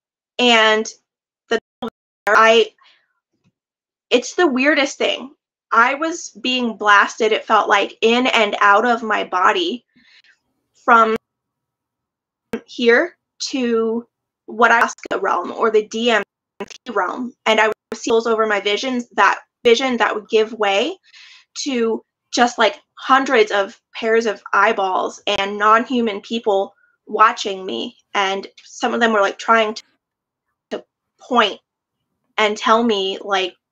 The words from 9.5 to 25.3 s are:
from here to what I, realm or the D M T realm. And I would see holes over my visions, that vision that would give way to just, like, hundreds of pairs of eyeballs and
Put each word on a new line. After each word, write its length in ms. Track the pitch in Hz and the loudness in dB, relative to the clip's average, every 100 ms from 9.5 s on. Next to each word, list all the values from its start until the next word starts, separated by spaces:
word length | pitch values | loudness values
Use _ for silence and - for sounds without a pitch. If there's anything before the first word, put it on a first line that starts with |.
| 196 170 240 _ _ _ _ _ _ _ _ _ | 0 -2 -6 _ _ _ _ _ _ _ _ _
from 420 | _ - 233 220 220 _ _ _ _ _ _ _ _ _ _ _ _ - 233 - | _ 2 4 4 0 _ _ _ _ _ _ _ _ _ _ _ _ -14 -14 -14
here 520 | - 233 240 349 _ _ - | -2 2 2 2 _ _ -14
to 680 | - 269 240 226 226 226 233 _ _ _ - | -10 -4 -2 0 -2 -4 -8 _ _ _ -10
what 240 | 220 233 | 0 2
I, 180 | 233 226 - - 190 | 4 0 -4 -8 -6
realm 320 | 190 - - | -2 -4 -6
or 180 | - 226 | -4 0
the 180 | 214 214 | 0 -2
D 200 | 220 240 | -4 -2
M 140 | 214 202 _ _ - 208 | -2 -4 _ _ -16 -16
T 240 | - - | -16 -8
realm. 440 | 202 185 - 247 - 226 | -4 -4 -6 -10 -6 -2
And 140 | 214 | 2
I 80 | 220 | 0
would 80 | 220 - | -2 -12
see 160 | - - | -10 -2
holes 160 | 226 233 | 0 0
over 220 | 220 220 | -2 0
my 120 | 208 | -2
visions, 500 | 202 208 262 247 240 | -2 -4 -4 -6 -4
that 320 | - 190 - - _ | 0 0 0 -10 _
vision 320 | 240 233 262 240 | 2 2 0 0
that 180 | 208 214 | -2 -4
would 120 | 202 | -2
give 240 | 220 220 | 0 0
way 440 | 220 202 196 277 381 _ - - - _ - | -2 -2 0 -2 -8 _ -20 -20 -20 _ -12
to 440 | 294 247 226 226 _ _ _ | -6 -2 -2 -4 _ _ _
just, 240 | - 240 - | 0 0 2
like, 240 | 214 - _ - | -2 -2 _ -12
hundreds 540 | - 262 277 247 214 | 0 0 2 2 2
of 280 | 202 196 - _ | 0 -4 -8 _
pairs 320 | - 226 226 233 | -8 0 0 0
of 180 | 196 - | -6 -2
eyeballs 720 | 202 208 214 190 185 - - | 0 2 0 -2 -2 -4 -6
and 320 | - | -6